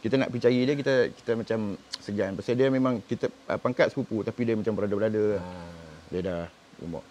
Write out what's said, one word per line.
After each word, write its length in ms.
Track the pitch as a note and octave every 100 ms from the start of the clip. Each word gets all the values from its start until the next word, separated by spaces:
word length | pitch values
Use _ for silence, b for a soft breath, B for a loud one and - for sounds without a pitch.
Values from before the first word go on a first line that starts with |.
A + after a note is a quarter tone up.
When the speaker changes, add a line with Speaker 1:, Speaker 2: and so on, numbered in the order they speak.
Speaker 1:
Kita 160 | A#2 C3+
nak 120 | C3
pergi 140 | A#2+
cari 180 | A#2+ B2
dia, 120 | B2+
kita, 200 | C#3+ C#3 C3 A#2+
kita 160 | - -
macam 240 | A2+ A2 A2+ G#2+ F#2 -
segan. 380 | - - G#2 G2
Pasal 220 | F#2+ - A#2+
dia 120 | C3+
memang 320 | C3 C3 A#2+
kita, 260 | - A#2+ - -
ah, 120 | - A2
pangkat 320 | B2 B2 E3
sepupu, 320 | - B2 A2
tapi 220 | G2 A2
dia 100 | A#2
macam 180 | A2 G#2
brother-brother. 640 | G2+ G2+ G2+ A2 A2 G#2+ G2+
Speaker 2:
Ah. 340 | F2 F2+ E2+ E2+ - - -
Speaker 1:
Dia 100 | F2+
dah 200 | F#2 F2 E2+ - - -
umur. 200 | E2+ E2 -